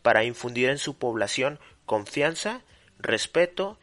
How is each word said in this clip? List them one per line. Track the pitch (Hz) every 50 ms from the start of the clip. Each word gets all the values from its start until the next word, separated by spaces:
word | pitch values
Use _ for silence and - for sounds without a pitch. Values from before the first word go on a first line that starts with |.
para | - 120 107 107 113
infundir | 120 120 - - 123 120 123 127 127
en | 143 143
su | - 147 135 -
población | 131 120 113 110 101 - - 131 123 117 151 - - - - _ -
confianza, | - 110 107 101 - - 143 143 160 165 - - 208 240 254 _ _ - _ _ _ _ -
respeto | - - 110 107 - - - 160 175 175 - - - 196 220 _